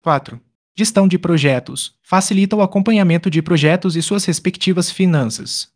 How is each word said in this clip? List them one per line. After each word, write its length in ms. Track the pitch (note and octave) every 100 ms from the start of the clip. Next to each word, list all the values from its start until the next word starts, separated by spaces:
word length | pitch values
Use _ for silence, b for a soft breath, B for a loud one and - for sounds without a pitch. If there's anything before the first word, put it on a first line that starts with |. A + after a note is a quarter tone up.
Quatro. 400 | - C#3+ - A#2 _ _ _
Gestão 320 | - A3 - G3
de 120 | F3+
projetos. 720 | E3+ E3+ C#3+ B2+ B2+ C3+ - _
Facilita 540 | _ F#3 F#3+ F#3+ G3 G#3
o 60 |
acompanhamento 680 | F#3+ G3+ G3 A3 F#3 E3 F3
de 140 | D#3+
projetos 540 | D#3+ E3+ D3+ F3+ F#3 E3
e 40 |
suas 240 | D#3+ G3+
respectivas 680 | F#3+ D#3+ F#3+ - - F3+ F3
finanças. 800 | - F#3+ D#3 A#2 - - - -